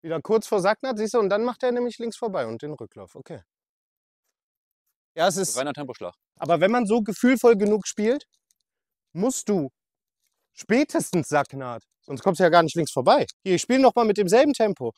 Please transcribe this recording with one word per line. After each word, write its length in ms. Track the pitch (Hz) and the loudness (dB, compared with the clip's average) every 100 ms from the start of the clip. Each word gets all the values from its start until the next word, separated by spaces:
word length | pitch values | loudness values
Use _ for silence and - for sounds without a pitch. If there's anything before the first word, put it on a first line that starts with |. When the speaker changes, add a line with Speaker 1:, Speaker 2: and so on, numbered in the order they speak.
Speaker 1:
Wieder 180 | 165 160 | -6 -8
kurz 260 | - 220 - | 0 -2 2
vor 120 | 208 | 0
Sacknaht, 380 | 185 214 262 220 | 2 0 -4 -4
siehst 160 | 220 | -2
du, 60 | 240 | 0
und 100 | 196 | 0
dann 140 | 202 240 | 0 -2
macht 180 | 240 | -2
er 80 | 254 | -2
nämlich 260 | 240 240 - | -2 -4 -6
links 200 | 233 - | -10 -8
vorbei 280 | 226 185 117 | -6 -4 -6
und 160 | 113 | -8
den 120 | 151 | -10
Rücklauf. 420 | 151 110 - 95 - | -12 -14 -18 -20 -20
Okay. 260 | - 156 _ _ _ _ _ _ _ _ _ _ _ _ _ _ _ _ _ - | -18 -20 _ _ _ _ _ _ _ _ _ _ _ _ _ _ _ _ _ 0
Ja, 120 | 180 | 0
es 100 | 175 | 0
ist 180 | 185 123 | -4 -4
Speaker 2:
Reiner 160 | 143 | -6
Temposchlag. 400 | 143 135 120 87 - _ _ | -8 -12 -10 -14 -14 _ _
Speaker 1:
aber 220 | 135 165 | -2 2
wenn 120 | 185 | 2
man 140 | 240 208 | 0 0
so 160 | 233 | 0
gefühlvoll 540 | 214 190 247 262 240 214 | -2 0 2 4 4 4
genug 320 | 208 214 - | 2 0 -4
spielt, 380 | - 214 277 - _ _ _ _ _ _ _ _ | -4 -2 -2 -6 _ _ _ _ _ _ _ _
musst 340 | 160 226 262 - | -4 -4 -4 -2
du 220 | 196 135 _ _ _ _ _ _ _ _ | -2 -2 _ _ _ _ _ _ _ _
spätestens 760 | - - 226 302 330 - 180 - | -20 0 0 2 -2 -2 -4 0
Sacknaht, 540 | 147 139 135 131 113 _ _ | -2 -2 -8 -12 -12 _ _
sonst 200 | - 135 | -14 -4
kommst 180 | 196 170 | -2 2
du 40 | |
ja 60 | 180 | 6
gar 140 | 170 | 6
nicht 120 | 160 170 | 4 -2
links 160 | 151 | -4
vorbei. 340 | - 131 269 - - | 0 2 2 2 -6
Hier, 120 | 190 175 | -2 -2
ich 60 | |
spiele 180 | - 254 | 2 4
noch 160 | 262 240 | 4 4
mal 100 | 226 | 0
mit 120 | 202 | 0
demselben 360 | 190 220 302 | 2 4 4
Tempo. 380 | 269 214 190 120 | 2 0 -2 -8